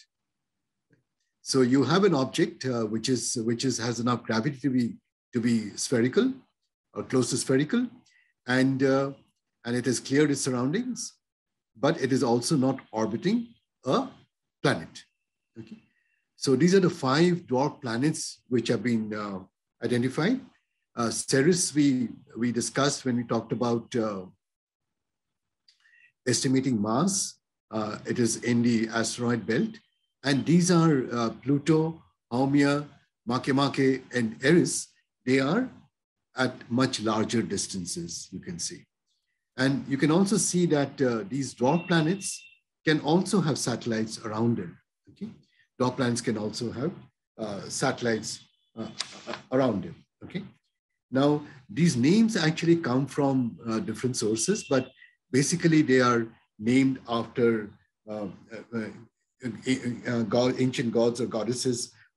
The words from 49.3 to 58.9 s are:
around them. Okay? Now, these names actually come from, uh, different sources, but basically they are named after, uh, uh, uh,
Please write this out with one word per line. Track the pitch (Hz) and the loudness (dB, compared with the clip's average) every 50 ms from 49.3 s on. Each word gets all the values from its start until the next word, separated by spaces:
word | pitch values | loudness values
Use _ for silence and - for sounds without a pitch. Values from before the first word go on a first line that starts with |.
| 117 - - - | -12 -12 -8 -2
around | 127 135 135 123 104 92 82 | 0 2 2 2 0 -2 -4
them. | 82 - - - _ _ - 101 | -8 -12 -18 -20 _ _ -20 -16
Okay? | - - 185 - - - _ _ _ _ _ _ _ _ _ _ - | -12 -10 -10 -10 -12 -18 _ _ _ _ _ _ _ _ _ _ -4
Now, | 123 131 143 147 147 151 147 - - - - - | 0 2 2 2 2 0 -2 -8 -20 -20 -18 -8
these | 101 131 170 165 127 | -2 2 2 2 2
names | 117 120 151 190 226 226 220 - | 4 4 4 6 6 4 4 2
actually | 180 160 160 165 - 170 165 170 | 0 0 0 0 2 4 4 4
come | 165 - 120 123 131 139 | 4 2 0 0 0 0
from, | 135 - 151 143 139 135 131 123 113 92 - - | -2 -2 0 0 2 2 2 0 -2 -4 -8 -6
uh, | 113 110 107 | -4 -4 -2
different | 92 110 107 95 - 123 127 | -2 -4 -6 -4 -4 -4 -2
sources, | - 113 104 113 110 - - 208 214 - - | 0 -2 0 0 0 0 0 -2 -2 0 0
but | 143 127 131 - - _ - _ _ _ _ _ - | 0 0 0 -2 -10 _ -20 _ _ _ _ _ 0
basically | 131 147 - 180 165 - 165 160 156 | 0 2 2 0 2 2 4 4 4
they | 147 127 131 127 | 4 6 6 6
are | 127 123 120 117 113 113 - _ _ _ _ - | 6 6 4 2 0 -4 -10 _ _ _ _ -4
named | 107 117 127 135 135 135 131 - - - | 0 2 4 4 4 4 2 -2 -4 -4
after, | 117 117 110 - - 135 117 117 113 107 104 101 - _ _ _ _ _ _ 107 | -2 -2 -4 -4 0 2 4 4 4 2 -2 -8 -14 _ _ _ _ _ _ -10
uh, | 107 107 101 90 - - - - 113 | -8 -8 -8 -10 -10 -14 -18 -18 -16
uh, | 104 104 - 117 | -16 -12 -8 -6
uh, | 113 107 101 | -6 -6 -6